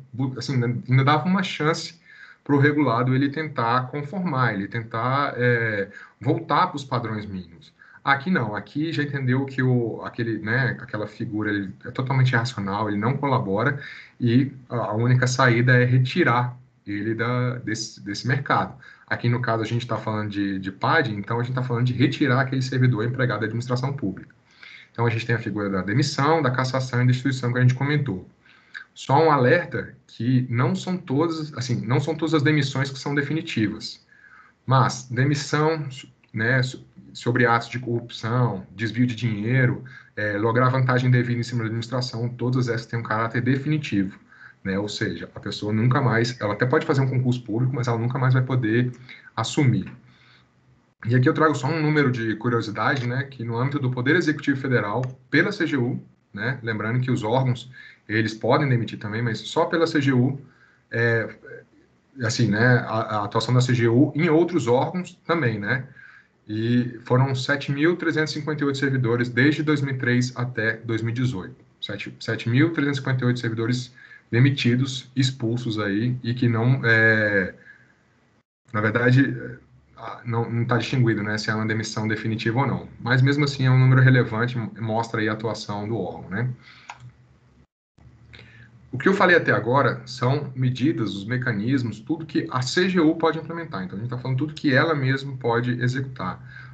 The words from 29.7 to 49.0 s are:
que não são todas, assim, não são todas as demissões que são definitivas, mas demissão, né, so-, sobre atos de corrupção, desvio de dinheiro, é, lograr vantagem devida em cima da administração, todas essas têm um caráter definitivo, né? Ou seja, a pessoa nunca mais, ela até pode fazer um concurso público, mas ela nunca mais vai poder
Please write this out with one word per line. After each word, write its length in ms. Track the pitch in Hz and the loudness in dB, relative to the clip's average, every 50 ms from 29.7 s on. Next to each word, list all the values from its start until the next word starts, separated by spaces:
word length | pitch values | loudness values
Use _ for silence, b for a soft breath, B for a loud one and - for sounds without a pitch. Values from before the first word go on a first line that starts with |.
| - 104 95 - - - _ | -6 -8 -8 -10 -14 -20 _
que 400 | _ - - 113 123 131 127 127 120 | _ -10 -4 0 2 2 2 2 0
não 280 | 120 120 135 165 190 | 0 0 0 0 0
são 200 | 185 - 185 185 | -2 -2 -4 -6
todas, 560 | 180 - - 131 143 165 170 160 160 151 151 - | -4 -4 -2 0 0 0 0 -2 -4 -8 -8 -8
assim, 300 | - 123 - 123 101 - | -6 -4 -4 -4 -4 -2
não 140 | 107 127 156 | 0 0 0
são 160 | 151 165 160 | 0 0 -2
todas 200 | 151 160 156 156 | -2 -2 0 2
as 80 | 156 131 | 2 4
demissões 460 | 151 151 151 143 135 - 131 139 143 | 4 4 4 2 0 0 -2 -4 -4
que 120 | - - | -6 -8
são 120 | - 143 143 | -6 -4 -2
definitivas, 920 | 147 139 131 151 160 - - - - 107 98 - - - - - - _ B B B B B B B B B B B _ | -2 -2 -2 -2 -4 -6 -4 -2 -2 0 0 -2 -6 -10 -14 -16 -18 _ B B B B B B B B B B B _
mas 440 | - 131 131 113 101 - - - - | 2 2 4 4 2 0 -4 -8 -6
demissão, 800 | 117 120 135 147 147 147 - - - 151 151 160 165 156 143 131 - - - - _ _ _ _ - | -2 0 0 0 0 -2 -2 -2 -2 0 2 0 0 -2 -4 -8 -10 -14 -18 -20 _ _ _ _ -6
né, 300 | 110 110 123 131 131 127 | -4 0 2 2 2 0
so-, 220 | 127 - - - - _ - - - - | 0 -4 -10 -14 -20 _ -20 -20 -20 -16
sobre 340 | - - 123 120 123 120 | -6 -2 0 2 4 4
atos 220 | 117 117 120 - - | 4 4 2 0 -2
de 120 | - 123 | -8 -8
corrupção, 840 | 127 120 120 117 117 - - - - 110 120 127 123 113 98 95 95 - 92 | -6 -4 -4 -4 -6 -8 -10 -8 -6 -2 0 2 2 0 0 -4 -8 -12 -8
desvio 320 | 92 117 110 107 123 123 123 | -6 -6 -2 0 2 2 0
de 80 | 113 | 0
dinheiro, 640 | 107 123 113 104 101 104 113 127 131 127 123 - - - B B B B B B | -2 -2 -2 -2 -2 -2 0 2 2 4 2 2 -2 -8 B B B B B B
é, 240 | - 107 104 101 104 | -6 -4 -2 -2 0
lograr 300 | 107 117 113 123 127 127 | 0 2 2 4 4 4
vantagem 420 | 127 135 127 127 127 123 127 127 | 4 2 2 2 2 2 4 4
devida 300 | 127 123 120 123 120 120 | 4 4 2 2 0 -2
em 20 | 117 | -4
cima 180 | - 123 120 | -4 -4 -4
da 60 | 113 | -4
administração, 640 | 110 113 117 117 - 131 127 127 - - - 120 120 | -4 -4 -6 -6 -4 -4 -4 -4 -4 -6 -6 -6 -6
todas 400 | - - 120 123 127 127 120 117 | -6 -4 -2 0 0 0 0 0
essas 180 | 113 113 - | -2 -4 -6
têm 140 | - - 117 | -6 -6 -6
um 20 | 117 | -4
caráter 400 | - 110 110 113 113 - 127 127 | -2 -2 -2 -2 -2 -2 0 0
definitivo, 760 | 127 139 131 - 151 156 151 147 - 107 101 95 95 - - _ B B B B B B B - | 0 0 0 0 0 -2 -2 -2 -2 0 0 0 -2 -4 -12 _ B B B B B B B -6
né? 140 | 95 95 98 | -4 -4 -4
Ou 100 | 104 104 | -4 -4
seja, 400 | - - 90 82 85 80 90 - - | -4 -4 -4 -4 -4 -6 -10 -12 -14
a 60 | - | -12
pessoa 320 | - 101 98 - 104 107 107 | -10 -10 -8 -6 -4 -2 0
nunca 280 | 110 113 127 127 147 | 2 2 2 2 2
mais, 400 | 131 113 107 117 117 - - - | 2 2 2 2 2 0 -2 -4
ela 140 | 107 101 101 | -4 -4 -2
até 120 | - 139 | -2 0
pode 200 | 131 151 160 - | 2 2 2 2
fazer 140 | - 151 131 | 2 2 2
um 80 | 135 127 | 2 2
concurso 340 | 127 127 127 123 120 - - | 0 0 2 2 0 0 -2
público, 320 | - 101 117 131 131 135 | -4 -2 0 0 0 0
mas 140 | 123 117 120 | -2 -2 -2
ela 100 | 117 110 | 0 0
nunca 200 | 113 120 127 143 | 0 -2 -2 0
mais 160 | 127 127 127 | 2 4 4
vai 80 | 131 127 | 4 2
poder 500 | 127 135 123 120 107 113 120 123 127 123 B | 2 0 0 2 2 2 2 2 0 -2 B